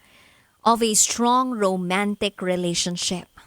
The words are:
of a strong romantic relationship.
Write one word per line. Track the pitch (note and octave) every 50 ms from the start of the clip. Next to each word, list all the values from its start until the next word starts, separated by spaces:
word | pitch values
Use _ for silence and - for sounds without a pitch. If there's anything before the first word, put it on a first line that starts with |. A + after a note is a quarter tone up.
| _ _ _ - - _ _ _ _ _ _ _ -
of | A3 A#3 A3
a | A#3 A3 G#3+
strong | - - - - - A#3+ A#3+ B3 B3+ B3+ B3+ B3
romantic | G#3+ G3+ F#3+ F#3+ F#3 F3+ F3 F#3 G3 G#3 G#3 G3+ - G#3+ G3+ - -
relationship. | F#3+ F3+ F3+ F3+ F3+ F3 E3+ - - F3+ F3+ F3 - - F#3+ F3 - - _ - -